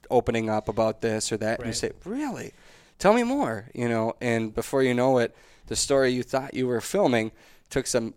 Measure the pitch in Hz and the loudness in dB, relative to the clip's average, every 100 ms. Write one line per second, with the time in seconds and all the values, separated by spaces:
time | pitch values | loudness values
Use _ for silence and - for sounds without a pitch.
0 | - 123 120 117 110 107 - 110 110 - | 0 2 2 0 0 -2 -2 0 0 0
1 | 117 110 - 107 110 120 117 110 - - | -2 -2 -2 -2 -2 -4 -4 -4 -6 -8
2 | 175 262 294 143 - - - - - - | -8 -6 -6 -8 -12 -16 -20 -20 -20 0
3 | 185 233 240 285 160 110 120 - 120 113 | 4 4 2 0 -2 -4 -8 -4 0 0
4 | 113 - 123 117 110 113 - 135 131 123 | -2 -2 -2 0 -2 -4 -2 2 2 4
5 | 127 127 117 - - - - 113 - 139 | 4 4 2 -4 -20 -18 -8 -4 0 2
6 | 131 127 120 131 139 120 127 117 - 196 | 2 0 -2 -4 -4 -4 -2 -2 -2 2
7 | 170 117 110 - - - - 139 - 123 | 4 2 0 -8 -20 -20 -6 -4 0 -2
8 | 113 | -2